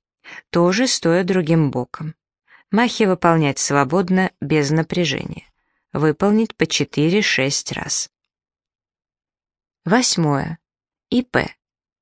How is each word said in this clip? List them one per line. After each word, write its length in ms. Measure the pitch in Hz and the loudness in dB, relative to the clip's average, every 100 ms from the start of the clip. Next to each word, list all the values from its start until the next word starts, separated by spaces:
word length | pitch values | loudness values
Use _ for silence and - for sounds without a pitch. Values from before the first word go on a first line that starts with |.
| _ _ - - _ | _ _ -20 -20 _
Тоже 360 | 170 175 190 262 | 0 2 2 0
стоя 380 | - 165 170 | 0 0 0
другим 460 | 180 185 156 165 147 | 2 0 2 2 2
боком. 440 | 123 123 - 160 - _ _ _ - _ | -2 -8 -10 -14 -14 _ _ _ -20 _
Махи 340 | 202 240 - | -2 0 0
выполнять 540 | 208 180 170 165 147 135 | 0 4 4 4 2 -2
свободно, 720 | - 143 135 170 180 185 185 - | 0 0 2 0 0 0 0 -4
без 300 | 143 156 139 | -2 0 2
напряжения. 720 | 156 160 180 165 139 - - _ _ _ _ _ | 0 0 -2 -2 -4 -8 -14 _ _ _ _ _
Выполнить 640 | 139 156 147 196 214 226 - | -2 0 2 2 2 0 -2
по 100 | - | -4
четыре-шесть 1080 | - 143 - 156 202 - - 135 143 - | -2 -4 0 0 2 0 0 -2 -4 -8
раз. 380 | - - - - _ _ _ _ _ _ _ _ _ _ _ _ _ _ _ _ _ | -10 -6 -8 -8 _ _ _ _ _ _ _ _ _ _ _ _ _ _ _ _ _
Восьмое. 720 | - 226 247 - 156 139 160 165 _ _ _ _ _ | 0 0 2 0 0 0 -4 -10 _ _ _ _ _
И 120 | 240 | -2
П. 320 | 247 127 - - _ _ _ _ | 0 -2 -2 -8 _ _ _ _